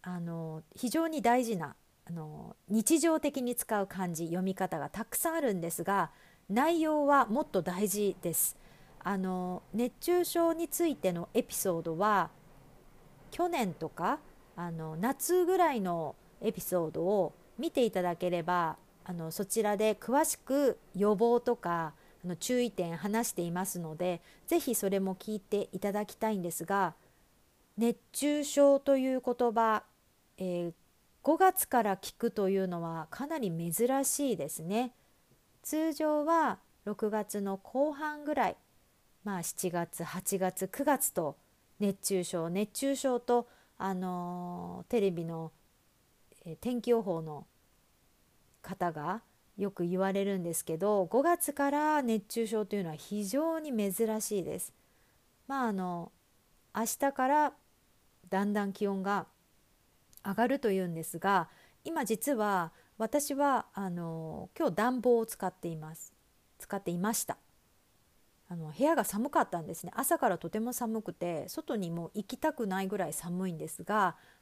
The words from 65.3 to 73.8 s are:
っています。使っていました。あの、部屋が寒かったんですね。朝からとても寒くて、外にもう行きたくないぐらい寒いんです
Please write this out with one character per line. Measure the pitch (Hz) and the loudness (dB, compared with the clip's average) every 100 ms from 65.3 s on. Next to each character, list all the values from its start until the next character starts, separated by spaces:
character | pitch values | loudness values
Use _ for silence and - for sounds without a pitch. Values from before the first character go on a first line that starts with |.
| - | -4
っ | 190 | -6
て | - 170 | -4 -8
い | 160 | -8
ま | 156 | -10
す。 | 160 - _ _ _ _ _ | -14 -18 _ _ _ _ _
使 | - | -8
っ | 196 | -6
て | 185 | -4
い | 175 | -2
ま | 202 | 0
し | 233 | -2
た。 | - - _ _ _ _ _ _ _ _ _ _ _ | -4 -8 _ _ _ _ _ _ _ _ _ _ _
あ | 175 | -10
の、 | 156 | -10
部 | 151 | 2
屋 | 285 | 4
が | 311 | 4
寒 | 202 202 269 | 2 -2 0
か | 330 | 2
っ | 285 | 2
た | 170 | -2
ん | 160 | -6
で | |
す | 165 | -8
ね。 | 180 - | -8 -4
朝 | - 330 | 0 2
か | 240 | 2
ら | 175 | 0
と | 170 | -2
て | 220 | -4
も | 233 | -4
寒 | 247 233 220 | -4 -4 -4
く | 208 | -6
て、 | 165 175 160 175 | -6 -4 -4 -6
外 | - - | -10 -6
に | 233 175 | -4 -2
も | 170 165 | -4 -6
う | |
行 | 208 - | -8 -8
き | 262 | -2
た | 311 | -2
く | 311 214 | -2 -4
な | 190 | -2
い | 196 | -2
ぐ | 202 | -2
ら | 160 | -4
い | |
寒 | - 175 180 185 | -4 -6 -4 -4
い | |
ん | 160 | -4
で | 156 | -10
す | - | -10